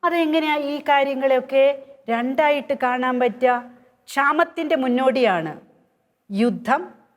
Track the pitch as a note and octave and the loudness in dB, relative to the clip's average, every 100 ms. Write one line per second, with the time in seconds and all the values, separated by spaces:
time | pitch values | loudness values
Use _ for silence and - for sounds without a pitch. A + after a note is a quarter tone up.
0 | F4 E4+ D#4+ D#4+ D#4 D4+ C#4+ D4 - C#4+ | -2 0 0 0 0 -2 -2 -6 0 2
1 | C#4 C4+ C4+ C4 C4 C4+ C#4 C#4 - - | 2 0 2 0 0 2 2 2 -8 -20
2 | - A#3 A#3+ C4+ D4+ D4 - C4+ B3+ B3 | -6 -4 -2 2 2 2 -2 -4 -2 -2
3 | B3+ B3+ B3 B3 B3+ A#3+ A#3+ - _ _ | -2 0 0 0 0 0 -4 -20 _ _
4 | _ - C#4 D4+ E4+ E4+ D#4 D#4+ C4 B3 | _ -2 0 2 0 -2 -2 -2 0 0
5 | C4 C4 A#3+ F3+ D#3+ D3 - _ _ _ | 2 2 2 0 -4 -10 -18 _ _ _
6 | _ _ _ G3 A#3 F#3 - C#4 F4+ - | _ _ _ -2 0 -2 -2 -2 -2 -16
7 | _ | _